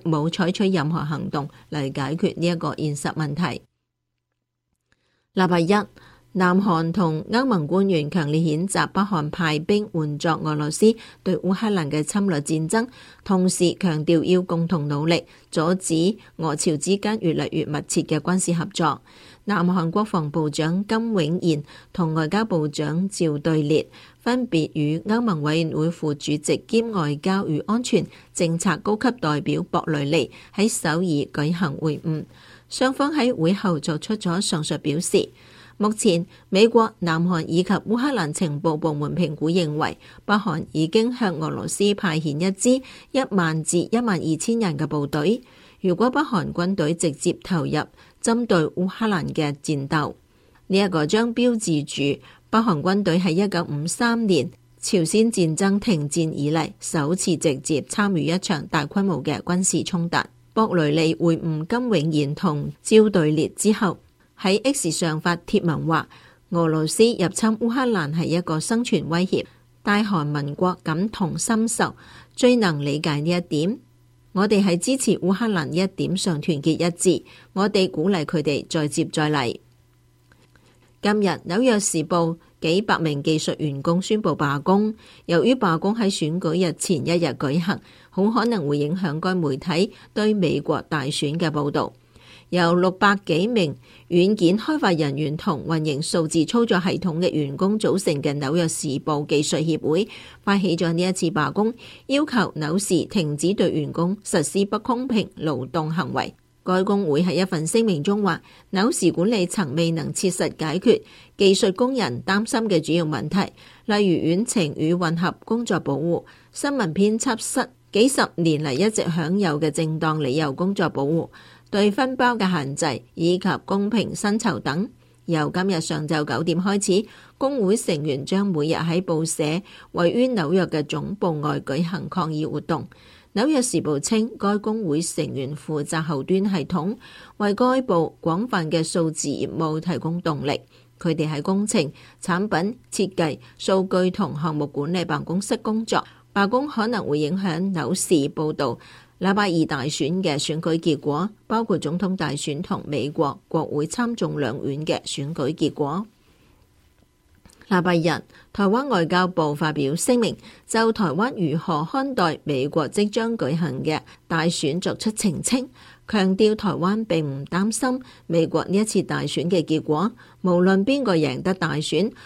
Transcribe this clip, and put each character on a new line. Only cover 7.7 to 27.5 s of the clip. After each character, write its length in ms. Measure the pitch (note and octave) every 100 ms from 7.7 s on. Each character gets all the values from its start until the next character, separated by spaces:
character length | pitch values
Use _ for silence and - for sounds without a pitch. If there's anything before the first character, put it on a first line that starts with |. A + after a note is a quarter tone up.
| F3+ G3
員 200 | E3 D3
強 220 | F#3+ D3
烈 80 | D#3+
譴 260 | E3 D3+ G3
責 220 | F3 D3
北 140 | F#3
韓 280 | G3 F3+ D3+
派 300 | - E3 D3+
兵 260 | D#3+ G#3 G#3+
援 240 | E3 D3+ D3
助 120 | E3
俄 260 | D#3 D#3 D3+
羅 160 | D3
斯 240 | D3+ A3 A3 - -
對 120 | - F3+
烏 160 | F3+
克 140 | F#3+ A3
蘭 220 | G3 C#3+
嘅 140 | D3+
侵 220 | D3+ G#3 G3
略 120 | D3+
戰 300 | D3 D#3+ D#3+
爭， 180 | A3+ B3 - - - -
同 240 | F#3 F#3
時 260 | - F3 -
強 280 | F#3 D#3 D3+
調 180 | E3
要 180 | - F3+
共 240 | F#3 E3+ E3+
同 220 | F3 D3
努 180 | C#3+ D#3+
力 200 | E3 - - _
阻 240 | E3+ D#3+ F#3
止 400 | - D#3+ F3 G#3+ - -
俄 180 | - D3+
朝 220 | F#3 D3+
之 180 | F3 G3+
間 200 | G#3 A3
越 140 | E3+
嚟 160 | C#3+ D3
越 140 | D#3+ -
密 160 | D3 -
切 140 | F#3
嘅 140 | - D#3
軍 200 | D#3 F#3
事 140 | F3+
合 120 | E3+ D3+
作。 280 | - D#3+ C3 - - - - -
南 200 | G3+ F3+
韓 240 | F#3 E3
國 160 | G#3 G#3+
防 240 | F3+ D3
部 180 | E3 D3+
長 360 | D3 D#3 F3+ G3+
金 100 | A3+ A#3
永 260 | G#3 D3+ F3+
賢 240 | F3+ D3 C#3+ - -
同 220 | - E3
外 140 | D#3+ D#3
交 180 | G3 A3
部 220 | F3 D3+
長 420 | D3 D3+ D#3+ F#3+
趙 280 | - E3 D3
對 240 | E3 D#3
列 240 | D3 D#3 - - - -
分 280 | A#3 B3 A#3+
別 220 | E3 D3
與 260 | D#3+ D3 D#3+
歐 200 | G3+ A3
盟 220 | A#3+ D#3+
委 220 | D3 D#3+
員 120 | D#3+ D3+
會 140 | D#3+
副 240 | E3 D#3
主 180 | C#3+ - D3
席 220 | - C#3+ -
兼 240 | A3+ A3+
外 240 | G#3 D3 D3
交 300 | F#3+ F#3+
與 120 | -